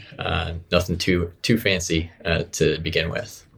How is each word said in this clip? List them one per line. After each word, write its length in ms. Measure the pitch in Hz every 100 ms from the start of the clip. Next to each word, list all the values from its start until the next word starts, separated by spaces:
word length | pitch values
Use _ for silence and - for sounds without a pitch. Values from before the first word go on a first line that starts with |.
| - -
Uh, 360 | 90 87 82 85 -
nothing 260 | 87 90 87
too, 340 | - 90 85 -
too 160 | - 117
fancy, 540 | 101 92 85 82 82 -
uh, 200 | - 82 82
to 240 | - 78 78
begin 300 | 78 82 82
with. 360 | 80 - - -